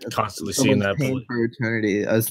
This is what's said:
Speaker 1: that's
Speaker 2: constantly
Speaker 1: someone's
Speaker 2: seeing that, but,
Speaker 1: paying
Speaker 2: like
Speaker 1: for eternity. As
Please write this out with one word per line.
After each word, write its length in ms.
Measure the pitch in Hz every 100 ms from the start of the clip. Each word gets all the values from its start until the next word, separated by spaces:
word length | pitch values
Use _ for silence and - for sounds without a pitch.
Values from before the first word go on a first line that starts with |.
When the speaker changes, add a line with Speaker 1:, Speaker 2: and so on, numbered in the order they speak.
Speaker 1:
that's 140 | 120 -
Speaker 2:
constantly 380 | 107 - 101
Speaker 1:
someone's 240 | 95 131 135
Speaker 2:
seeing 20 |
that, 180 | 98 104
but, 60 |
Speaker 1:
paying 120 | 135 131
Speaker 2:
like 100 | 120
Speaker 1:
for 160 | 120
eternity. 600 | 117 - 113 113 107 101 98
As 240 | 110 110